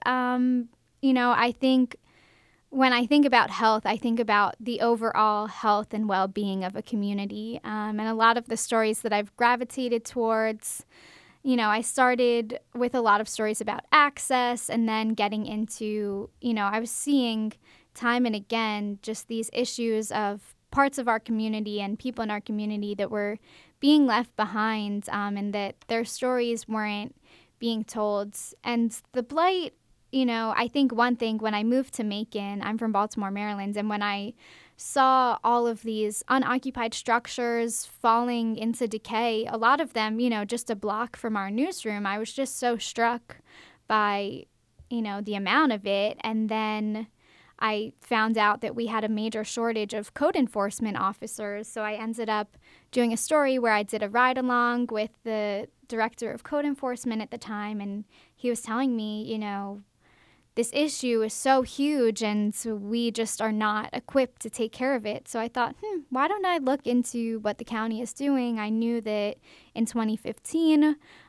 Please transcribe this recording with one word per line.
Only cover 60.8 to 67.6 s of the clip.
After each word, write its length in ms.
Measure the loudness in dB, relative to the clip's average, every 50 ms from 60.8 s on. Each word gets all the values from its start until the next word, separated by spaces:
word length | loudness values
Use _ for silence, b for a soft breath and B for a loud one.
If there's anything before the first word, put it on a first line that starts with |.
| 0 0 -2 -2 -2 0 0 0
is 100 | 0 -2
so 300 | -4 -2 2 4 4 4
huge 600 | 2 0 -2 -2 0 0 2 2 2 2 2 0
and 320 | -2 -2 0 0 0 0 -2
so 220 | -4 -6 -6 -6
we 360 | -6 -6 -4 -2 -2 -2 -2
just 300 | -2 -2 -4 -4 -4 -2
are 100 | -2 -2
not 380 | 0 0 0 0 0 -2 -4 -6 -6
equipped 480 | -8 -6 -2 2 2 2 0 _ -8
to 80 | -14 -10
take 240 | -6 -4 -4 -4 -4
care 200 | -2 -2 0 0
of 120 | 0 -2
it." 200 | -4 -6 -6 -8 -8
So 100 | -6 -6
I 80 | -6 -4
thought, 280 | -2 -2 -2 -2 -4 _
"Hmm, 200 | -8 -6 -6 -6 -6 -4
why 180 | -2 0 0 2
don't 180 | 0 0 0
I 120 | 0 0 0
look 280 | 2 0 0 0 0
into 540 | 0 2 2 0 0 -2 -4 -4 -4 -4 -2
what 200 | -2 -4 -4
the 40 | -4